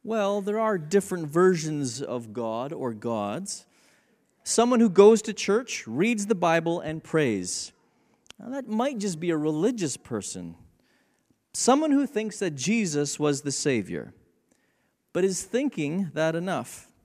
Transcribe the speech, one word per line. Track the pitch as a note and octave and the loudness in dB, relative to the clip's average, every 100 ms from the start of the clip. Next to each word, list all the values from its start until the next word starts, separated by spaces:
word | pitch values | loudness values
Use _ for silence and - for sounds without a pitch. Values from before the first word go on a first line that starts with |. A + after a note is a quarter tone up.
Well, | G#3 A3 G3+ G3+ | -4 -2 0 -2
there | G3 G#3+ | -2 -2
are | A3 G3 | 0 -2
different | D3+ G3 G3 F#3 D3+ | 2 0 2 -6 -2
versions | D#3 F#3 F3 D#3 D3 C3+ A2+ | 4 6 4 -2 -2 -4 -4
of | C#3+ B2 A2+ | -6 -6 -8
God | G#2 A2+ A2+ C#3 | -6 -4 -4 -6
or | - B2+ | -6 -6
gods. | A2 A#2+ A2+ G2+ B2 G3 - _ _ _ _ _ _ _ _ | -4 -4 -2 -2 -6 -8 -12 _ _ _ _ _ _ _ _
Someone | - - A#3+ B3 | -2 2 4 6
who | A#3 | 6
goes | F3 G#3 A3+ | 10 10 8
to | - | 2
church, | G3+ - G#3 C4+ - - | -6 -2 -2 -2 -12 -6
reads | A#2 G#3+ A3+ G3+ | 0 0 0 -2
the | G3+ | 0
Bible, | E3+ E3 E3 E3+ | 2 2 0 -4
and | D3+ D#3 | -4 -10
prays. | - D#3+ C#3 G2+ F2+ - - _ _ _ _ _ _ - | -2 2 2 0 -4 -8 -10 _ _ _ _ _ _ -18
Now, | A#3+ | -10
that | C4+ C4 | -10 -4
might | G#3+ C4 A#3+ | -2 -2 -2
just | G3+ D#3 | -4 -2
be | E3+ | -2
a | D#3 | 0
religious | D3+ D#3 G#3 A#3+ D#3 - | 0 0 0 0 -4 -4
person. | - A2 - F#2+ E2+ E2 - _ _ _ _ _ _ _ _ | -6 -8 -6 -10 -12 -14 -20 _ _ _ _ _ _ _ _
Someone | - - C4+ D#4 | -2 2 4 4
who | C#4 C#4 | 2 2
thinks | G#3 A3 - | -4 -6 -4
that | F#3+ | -4
Jesus | C#3 C3 A3+ G3 D3 D3 - | -2 0 0 0 0 -2 0
was | D3 C#3 | -2 0
the | C#3+ | -4
Savior. | C3+ D3+ A#2+ F2+ E2+ A1 - _ _ _ _ _ _ _ _ _ | -2 0 0 -2 -8 -10 -18 _ _ _ _ _ _ _ _ _
But | F3+ | 0
is | F#3+ F3+ | 0 0
thinking | - A#3 C#4+ - D3 F3 F#3 | -4 -2 -2 -2 -4 -2 -4
that | D3 D#3+ E3 | -2 0 0
enough? | F#3 E3 A#2+ - - _ | -4 -6 -6 -16 -20 _